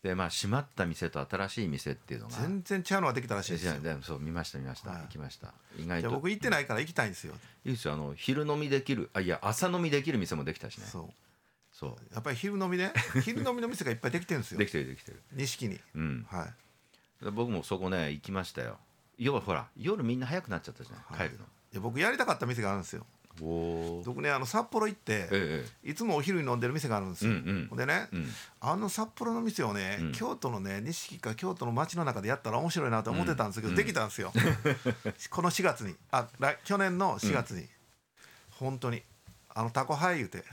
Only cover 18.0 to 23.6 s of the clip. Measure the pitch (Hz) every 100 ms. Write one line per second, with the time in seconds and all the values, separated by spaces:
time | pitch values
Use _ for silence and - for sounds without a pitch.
18 | 76 73 - 95 92 - 58 50 - _
19 | _ - 123 127 98 80 - - 139 208
20 | 117 127 127 175 143 87 - - - -
21 | - - 82 60 104 _ _ 107 113 127
22 | 202 262 - 156 156 120 101 101 87 85
23 | - _ - - 80 85